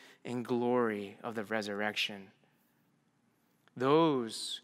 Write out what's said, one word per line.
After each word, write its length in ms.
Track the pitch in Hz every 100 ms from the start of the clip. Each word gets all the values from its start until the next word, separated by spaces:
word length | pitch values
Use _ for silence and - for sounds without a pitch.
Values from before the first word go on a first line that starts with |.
| - -
and 200 | - 123
glory 720 | 117 123 120 123 117 104 101 104
of 120 | -
the 100 | 110
resurrection. 840 | 101 110 104 101 104 104 - 101 95 - _ _ _ _ _ _ _ _ _ _ _ _ _ -
Those 840 | 127 151 165 135 117 107 - -